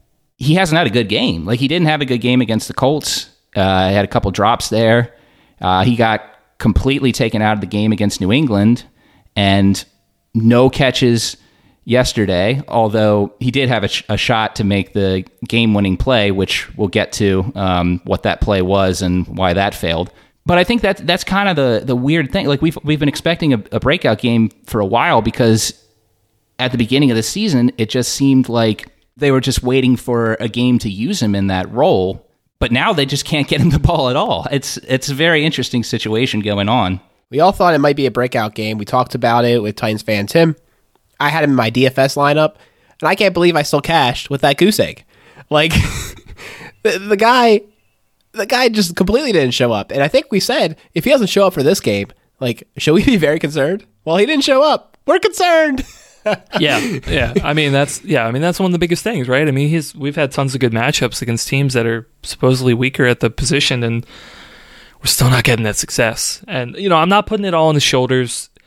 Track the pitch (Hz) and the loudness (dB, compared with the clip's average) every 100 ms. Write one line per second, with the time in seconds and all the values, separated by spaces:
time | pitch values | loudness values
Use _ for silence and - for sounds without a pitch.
0 | _ _ _ - 127 175 185 160 123 117 | _ _ _ -6 0 2 2 0 0 0
1 | 104 104 120 82 85 117 131 170 156 151 | 0 0 -2 -2 -2 -2 0 0 0 0
2 | 131 120 123 127 113 110 - - 131 151 | -2 -2 2 2 2 -2 -4 -2 0 0
3 | - - - _ _ 101 95 95 92 101 | -4 -8 -10 _ _ -2 0 2 2 0
4 | 98 120 98 92 104 120 - 110 113 117 | 0 -2 -2 0 2 0 -2 0 4 2
5 | 117 - _ _ _ - 92 92 104 117 | 0 -6 _ _ _ -6 -2 0 2 2
6 | 113 107 - _ _ - 113 101 131 139 | 0 -2 -6 _ _ -4 0 2 0 0
7 | 131 - 117 107 107 107 98 107 107 107 | 0 0 -2 0 0 -2 -4 -2 0 0
8 | 104 - 92 123 147 101 107 117 - _ | -2 -2 0 0 2 2 2 2 -2 _
9 | _ _ _ - 98 98 98 98 - _ | _ _ _ -2 2 4 2 0 -6 _
10 | _ _ _ 117 113 120 127 - 135 - | _ _ _ 0 4 4 4 2 0 2
11 | 123 117 - - _ _ _ _ - 120 | 2 2 -2 -10 _ _ _ _ -2 0
12 | 123 - 98 90 98 135 - 117 110 110 | 2 0 0 0 0 -2 -2 -2 0 2
13 | 107 104 101 - 123 135 131 117 98 - | 2 2 0 -4 -2 0 0 0 -2 -4
14 | - 104 - 113 110 - 101 101 92 104 | -4 -4 0 0 -2 -2 0 0 -2 -2
15 | 98 95 92 _ - 113 113 101 98 92 | 0 -2 -6 _ -4 0 2 2 2 0
16 | - 123 101 98 95 - - - 101 107 | 0 2 2 0 -2 -4 -8 -4 -2 -2
17 | - - 101 95 95 101 95 90 87 87 | -2 -2 0 0 -2 -4 -2 0 0 -2
18 | - 92 101 85 - 98 92 98 95 90 | -2 -4 -2 -2 0 0 2 2 2 0
19 | 90 90 87 - 92 87 101 - 85 82 | -2 -2 -2 -2 0 2 -2 -2 -4 -4
20 | 92 - _ _ - 175 180 240 202 190 | -4 -10 _ _ 0 2 2 0 0 -2
21 | 156 175 - 190 202 156 131 113 131 123 | -2 -4 -2 -2 0 0 2 0 0 -2
22 | 135 165 135 196 127 143 165 - 143 151 | 0 0 0 -2 -2 0 -2 -2 -2 0
23 | 147 - 165 170 160 120 - 113 123 - | 0 -2 -2 0 0 0 -2 -2 0 0
24 | 135 107 117 117 110 - - 113 98 113 | 0 0 0 2 0 -2 -6 -4 0 0
25 | 170 131 113 - 117 110 - - _ _ | 2 2 0 2 2 2 0 -8 _ _
26 | _ _ _ _ _ - 127 123 110 135 | _ _ _ _ _ -6 -4 -2 0 2
27 | 143 113 107 196 214 131 123 - - 127 | 2 2 -2 -2 0 2 2 0 -2 -2
28 | 120 - 139 131 123 117 113 104 - _ | -4 0 2 2 2 0 0 -2 -8 _
29 | _ - 143 131 131 127 123 131 127 123 | _ -4 0 2 0 -2 0 2 2 0
30 | - 120 113 110 117 120 123 123 110 95 | -2 -2 -2 -2 -4 -2 0 0 0 -6
31 | 131 202 110 98 98 92 92 113 165 117 | -4 -2 -2 0 -2 -2 -4 0 2 2
32 | 92 95 _ _ _ - 127 120 185 175 | 0 -4 _ _ _ -8 -2 0 0 0
33 | 139 143 - 151 139 151 170 156 147 160 | -2 -4 -4 -4 -2 0 2 2 2 0
34 | 131 131 226 90 - 139 - - - 131 | 0 -2 -2 -4 -4 -4 -6 -10 -4 -4
35 | 143 135 165 156 156 165 120 123 113 117 | -2 -2 2 2 0 -2 -4 -4 -4 -4
36 | 107 110 127 107 104 101 101 117 92 95 | -2 -2 0 -2 -2 -2 0 0 0 -4
37 | - _ _ 127 180 196 180 156 147 143 | -10 _ _ 2 2 4 2 4 2 2
38 | 131 117 127 127 107 - 107 107 104 127 | 0 0 -2 -2 -4 -4 -6 -6 -2 -2
39 | 120 123 120 120 120 120 104 104 110 107 | -2 -2 0 2 2 2 -2 -4 -4 -4
40 | - 107 104 170 165 151 _ _ _ _ | -2 -4 0 2 2 0 _ _ _ _
41 | _ - 147 160 147 131 113 120 131 127 | _ -4 -2 0 2 2 0 2 0 2
42 | 135 143 143 147 156 - _ _ _ _ | 0 0 0 2 0 -2 _ _ _ _
43 | 160 202 202 175 175 165 151 147 - 165 | -2 0 0 2 2 2 0 -2 0 2
44 | 127 - - 139 147 139 185 208 85 - | 2 0 -6 0 0 4 2 2 -2 -6
45 | - _ _ - - 151 165 - - - | -20 _ _ -20 -2 0 2 2 0 -4
46 | - - - - - - - - - 170 | -12 -14 -20 -20 -20 -20 -20 -4 -2 -2
47 | 202 202 226 254 233 208 - _ _ _ | -2 2 4 4 4 4 0 _ _ _
48 | _ _ _ 220 220 247 254 214 175 170 | _ _ _ -8 -2 0 2 0 0 0
49 | 185 226 302 180 127 120 123 107 101 139 | 0 0 2 0 0 0 0 0 -4 -2
50 | 143 262 - 202 - 269 185 156 _ 170 | 0 0 0 -2 -2 -2 -2 -6 _ -4
51 | 240 277 196 202 196 160 135 196 - 101 | 2 2 2 2 2 2 2 2 0 -2
52 | 101 - _ - 123 113 - - - 170 | -4 -12 _ -8 -6 -6 -12 -4 2 2
53 | 208 220 151 160 156 151 143 113 - _ | 2 0 0 0 -2 -2 -2 -4 -10 _
54 | 156 170 233 302 302 269 302 233 - _ | -2 0 0 0 2 2 2 0 -4 _
55 | - 349 370 349 359 330 311 262 - - | -2 0 0 0 2 2 2 -2 -8 -16
56 | - _ 214 202 _ 180 151 - 240 170 | -20 _ -6 -6 _ -2 0 0 -2 -6
57 | - 156 117 175 156 151 143 139 143 - | -4 -2 -2 -2 0 0 0 0 0 -4
58 | - 143 113 127 170 175 185 175 170 170 | -2 -2 0 -2 -2 0 0 0 -2 -2
59 | 214 208 127 127 156 135 147 165 139 - | -2 -4 0 0 2 0 0 -2 -4 -8
60 | 139 156 139 - 135 131 123 113 127 - | -6 -4 -4 -2 -4 0 0 0 0 0
61 | 123 - 120 113 - 139 139 123 117 113 | -2 -4 -4 -4 -2 0 0 0 -2 -4
62 | 110 _ - - 127 127 127 117 131 - | -8 _ -16 -2 2 2 2 0 0 0
63 | 123 120 117 - 131 143 - 127 117 117 | 0 2 -2 -2 -2 0 0 -2 -2 -4
64 | - - - - - - - - - _ | -6 -16 -20 -20 -20 -20 -20 -20 -20 _
65 | - - 127 127 123 117 110 101 - - | -4 0 2 2 2 0 -2 -4 -4 -2
66 | 117 104 - - - 151 120 - 196 165 | -2 -2 -6 -8 -8 -8 -8 -4 0 2
67 | 170 202 208 214 196 170 160 151 - 131 | 4 2 0 -4 -2 2 2 2 2 0
68 | 127 127 120 - - _ | 2 0 -2 -6 -12 _